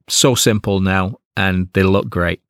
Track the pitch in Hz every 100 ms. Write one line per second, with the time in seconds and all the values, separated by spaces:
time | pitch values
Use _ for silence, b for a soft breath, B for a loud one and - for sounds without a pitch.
0 | - - 143 120 120 107 104 98 95 92
1 | 92 127 _ - 95 92 90 98 95 98
2 | - 90 87 87